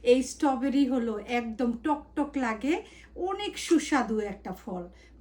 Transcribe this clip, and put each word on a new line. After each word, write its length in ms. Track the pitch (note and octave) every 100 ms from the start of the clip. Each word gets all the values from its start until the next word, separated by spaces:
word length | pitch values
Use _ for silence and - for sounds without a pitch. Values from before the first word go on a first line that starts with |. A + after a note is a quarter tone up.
এই 200 | B3 B3+
স্ট্রবেরি 640 | C4 - D4 B3+ C4+ C#4 C4
হলো 320 | B3+ A#3 G#3+
একদম 540 | G3+ A#3+ A#3 A3 A#3+
টকটক 640 | A#3 D#4 D4 - - C#4+ C#4
লাগে, 460 | A#3+ G#3+ C4 F4+ - - - -
অনেক 420 | F4+ G4 G#4 -
সুস্বাদু 600 | - E4 - C#4+ G#3+ G#3+
একটা 320 | G#3 G3 G3
ফল, 360 | F#3 - F3+ F3 - - -